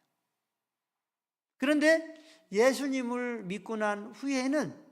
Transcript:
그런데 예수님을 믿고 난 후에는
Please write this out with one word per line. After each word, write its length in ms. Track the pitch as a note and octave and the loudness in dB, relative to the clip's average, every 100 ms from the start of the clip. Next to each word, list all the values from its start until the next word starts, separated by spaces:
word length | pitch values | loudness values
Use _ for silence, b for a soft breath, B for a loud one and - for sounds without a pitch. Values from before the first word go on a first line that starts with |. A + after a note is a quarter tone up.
| _ _ _ _ _ _ _ _ _ _ _ _ _ _ _ - | _ _ _ _ _ _ _ _ _ _ _ _ _ _ _ -4
그런데 880 | C#4 D4+ D4+ E4 D#4+ - - - - | 0 4 4 4 0 -16 -20 -20 -4
예수님을 920 | G3 C4 A#3+ C#4 C4 A#3+ B3 B3 A#3 | 4 4 4 -2 -2 -2 -4 -4 -6
믿고 320 | F3+ G#3 - A3 | -6 -8 -6 -2
난 360 | G#3+ G#3 A3 | -2 -2 -8
후에는 720 | G#3+ C#4 C4+ C4 D4 E3+ - - | -8 -4 -2 0 0 -2 -8 -20